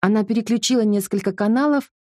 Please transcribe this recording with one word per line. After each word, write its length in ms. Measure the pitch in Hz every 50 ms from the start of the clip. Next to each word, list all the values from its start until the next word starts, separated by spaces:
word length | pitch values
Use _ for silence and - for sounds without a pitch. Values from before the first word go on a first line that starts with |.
Она 240 | - 190 214 214 202
переключила 560 | 208 220 233 220 - 240 226 - - 254 240
несколько 520 | 220 208 208 202 190 - 208 196 - 196 190
каналов 600 | - 208 208 226 254 285 302 285 277 - - _ _